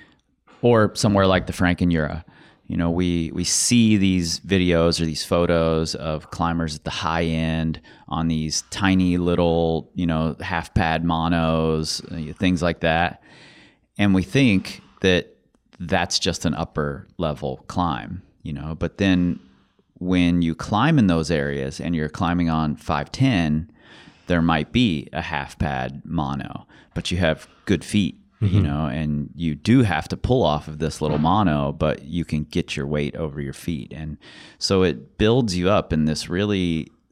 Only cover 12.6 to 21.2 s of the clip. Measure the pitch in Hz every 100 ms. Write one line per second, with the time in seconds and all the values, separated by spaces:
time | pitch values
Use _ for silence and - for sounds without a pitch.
12.6 | 87 82 82 82 87 - - - - -
13.6 | - _ _ - 101 95 87 135 127 95
14.6 | - - - - 95 90 - _ _ _
15.6 | _ - 85 87 90 - 92 82 80 71
16.6 | 80 - 73 69 - - 80 71 71 65
17.6 | - 92 87 62 53 92 - _ 82 69
18.6 | 73 80 85 - 98 90 90 - - _
19.6 | _ _ _ - 90 92 87 87 82 78
20.6 | - 107 147 151 98 82